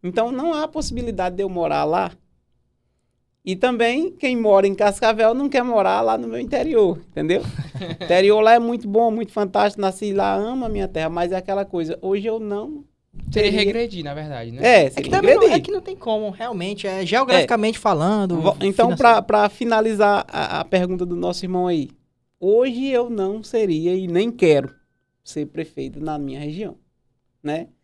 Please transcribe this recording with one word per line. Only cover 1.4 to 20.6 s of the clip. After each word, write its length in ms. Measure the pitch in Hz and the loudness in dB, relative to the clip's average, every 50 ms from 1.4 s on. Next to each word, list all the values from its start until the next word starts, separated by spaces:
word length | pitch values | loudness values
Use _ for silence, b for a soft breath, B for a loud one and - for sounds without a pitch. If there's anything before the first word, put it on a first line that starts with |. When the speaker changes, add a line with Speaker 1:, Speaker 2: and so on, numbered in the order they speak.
Speaker 1:
eu 60 | 196 190 | -6 -4
morar 360 | 185 175 165 160 151 147 147 | -2 -4 -2 -2 -2 -2 -2
lá. 260 | 151 160 185 190 180 - _ _ _ _ _ _ _ _ _ _ _ _ _ _ _ _ _ _ _ _ _ _ _ _ _ _ | 0 0 -2 -2 -4 -8 _ _ _ _ _ _ _ _ _ _ _ _ _ _ _ _ _ _ _ _ _ _ _ _ _ _
E 120 | - 190 | -8 -4
também 560 | 185 - 254 247 226 233 233 240 277 330 370 | 0 0 0 0 0 0 0 0 -2 -4 -4
quem 240 | 339 - - 262 254 | -6 -4 -4 -2 -2
mora 300 | 233 226 214 202 196 196 | 0 2 4 4 6 4
em 80 | 196 196 | 2 0
Cascavel 580 | 190 208 208 196 - - 220 226 214 226 220 233 | 2 0 0 0 2 0 0 2 4 2 2 2
não 140 | 262 285 277 | 2 -2 0
quer 140 | 285 262 247 | 0 0 0
morar 360 | 254 233 214 190 185 190 208 | 2 0 2 2 2 2 2
lá 160 | 226 226 220 226 | 2 0 0 -2
no 100 | 240 233 | -4 -6
meu 100 | 226 247 | -8 -8
interior, 580 | 254 - - 285 - 320 302 226 208 180 170 156 - - | -6 -4 -4 -2 -2 0 2 4 4 2 2 -4 -10 -12
entendeu? 320 | - 151 151 156 175 208 | -8 -6 -2 -2 -2 -2
Speaker 2:
<laughs> 80 | - - - - 139 - - 135 | -2 -6 -10 -10 -12 -10 -10 -12
Speaker 1:
O 240 | 185 170 165 - 185 | -10 -10 -10 -10 -2
interior 380 | 156 170 180 190 202 208 214 | 2 4 4 6 6 4 6
lá 100 | 214 220 | 6 6
é 60 | 233 240 | 6 6
muito 280 | 233 233 240 240 - | 6 0 -4 -4 -6
bom, 240 | 202 196 220 233 233 | -2 0 2 2 2
muito 220 | 214 226 226 185 | 0 -2 -6 -6
fantástico, 480 | - 214 208 190 190 202 202 208 202 - | -4 -4 -4 -2 0 0 0 0 0 -2
nasci 320 | 202 190 190 190 208 208 | -2 -2 -2 -2 -6 -2
lá, 220 | 196 196 196 202 196 | -2 0 0 0 0
amo 320 | 196 208 226 254 262 247 | -2 -2 -4 -6 -6 -6
a 20 | 220 | -4
minha 180 | 214 202 190 | -4 -4 -6
terra, 220 | 185 - 160 160 160 | -4 -4 -4 -4 -4
mas 240 | 165 175 175 175 | -2 -2 -2 -2
é 40 | 185 | -2
aquela 280 | 185 180 196 196 196 196 | -6 -4 -4 -4 -4 -4
coisa, 340 | 190 - 175 165 156 160 - | -4 -4 -6 -4 -6 -6 -6
hoje 240 | - 185 196 208 196 | -4 -2 -2 -2 -2
eu 120 | 226 220 226 | -4 -6 -6
não 460 | 220 208 202 208 220 277 311 294 285 _ _ _ _ _ _ - - - | -6 -6 -6 -8 -8 -10 -12 -14 -16 _ _ _ _ _ _ -14 -12 -4
Speaker 3:
Seria 180 | - 214 208 208 | 0 0 2 2
Speaker 1:
teria 80 | 208 214 | 2 2
Speaker 3:
regredir, 460 | 208 196 214 226 240 233 202 175 151 | 2 2 0 -2 -4 -4 -6 -10 -10
na 80 | 143 | -10
verdade, 380 | 147 151 156 151 143 120 117 117 | -10 -10 -10 -10 -10 -10 -10 -12
né? 80 | 117 127 | -8 2
Speaker 1:
É, 220 | 185 240 247 196 156 | 6 8 8 8 8
Speaker 2:
É 40 | 131 | 6
que 40 | - | 0
Speaker 1:
seria 140 | - 143 - | -4 -4 0
Speaker 2:
também 240 | - 381 - 466 539 | 0 2 6 6 6
não, 80 | 427 | 8
é 20 | - | 8
Speaker 1:
regredir. 180 | 392 - - - | 6 4 4 0
Speaker 2:
que 80 | - | -2
não 80 | 403 381 | -6 -6
tem 160 | - - 381 | -6 -8 -14
como, 320 | - - 240 220 208 214 208 | -10 -4 -4 -4 -2 -4 -6
realmente, 580 | 185 - 226 247 233 185 170 190 208 - - | -8 -8 -8 -8 -6 -6 -6 -6 -8 -6 -6
é 200 | 196 190 190 185 | -6 -6 -4 -4
geograficamente 720 | 160 196 240 269 247 247 185 151 - 247 220 208 220 226 - | 0 0 0 2 4 4 4 4 4 0 0 0 -2 -4 -2
Speaker 1:
É. 20 | |
Speaker 2:
falando, 580 | - 220 190 147 156 185 214 208 202 185 175 165 | 0 0 0 2 2 0 0 0 0 -2 -2 0
Speaker 1:
Vo-, 120 | 160 190 202 - | 0 0 0 0
então, 280 | 190 196 190 - - 240 | -2 -2 2 2 2 2
Speaker 2:
financeiro. 60 | 240 - | 2 4
Speaker 1:
pra, 240 | 269 233 226 208 | 6 6 6 4
pra 260 | - - 208 208 208 202 | 2 2 2 2 2 2
finalizar 760 | - - - 233 226 220 220 226 220 202 208 202 202 202 - - | 0 -4 -2 0 2 2 2 0 2 2 4 4 4 2 -2 -4
a, 320 | - 160 156 - - 156 | -6 -6 -4 -4 -4 -6